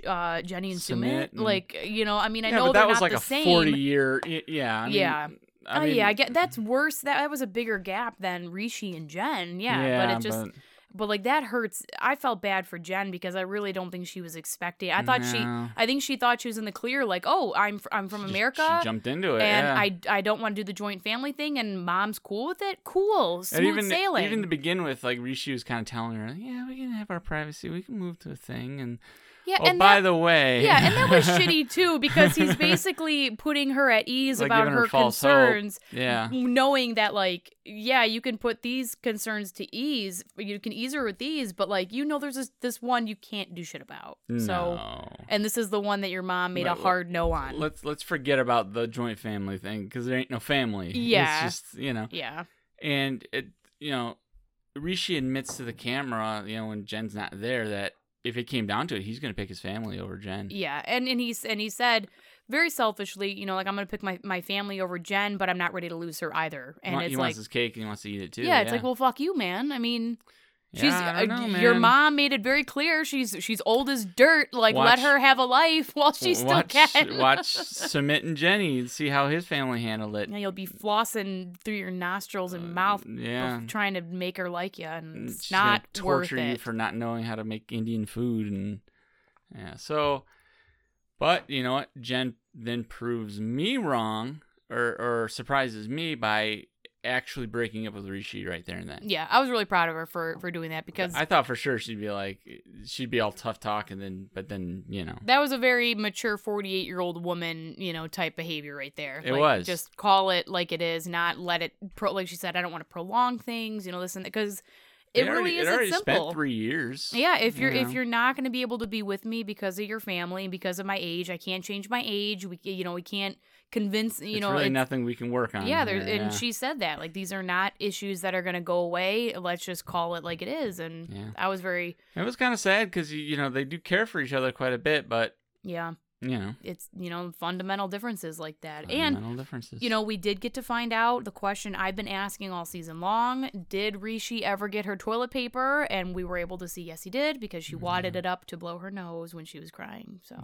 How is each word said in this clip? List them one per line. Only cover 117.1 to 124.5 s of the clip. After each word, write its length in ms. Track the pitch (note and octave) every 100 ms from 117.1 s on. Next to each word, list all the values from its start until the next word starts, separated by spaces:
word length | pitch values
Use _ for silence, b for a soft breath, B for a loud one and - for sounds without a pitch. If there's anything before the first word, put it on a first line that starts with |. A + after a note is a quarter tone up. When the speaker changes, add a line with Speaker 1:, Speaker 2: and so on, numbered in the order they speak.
Speaker 1:
Yeah, 220 | A#3+ D#4+ E4+
if 180 | A3+ F3+
Speaker 2:
you 40 | C4
Speaker 1:
you're, 40 |
if 180 | B3+ B3
Speaker 2:
know. 40 |
Speaker 1:
you're 100 | B3+ A#3+
not 280 | A#3 B3 C4+
gonna 120 | C4
be 120 | B3
able 160 | B3 A#3
to 80 | A3
be 160 | A3
with 220 | G3+ G3 A3+
me 160 | A3+
because 360 | G#3+ G#3 G3 F#3
of 60 | G#3+
your 140 | A3
family 440 | G#3+ F3 F3 F#3
and 60 | F#3+
because 280 | F3+ F#3 F3+
of 80 | G3
my 100 | G3
age, 280 | E3+ E3+ F3+
I 80 | F3
can't 260 | - F#3
change 280 | F3+ G3+ G3
my 120 | A#3+ A#3
age. 400 | G#3 G#3 G#3 F#3+
We, 120 | F3
you 200 | G3+ F#3+
know, 100 | F3+
we 80 | F3
can't 340 | F3 G3+ G3 - b b b
convince, 500 | A3+ G3+ G#3+ A3 -
you 160 | G#3 G#3+
Speaker 2:
It's 40 |
Speaker 1:
know, 120 | G3+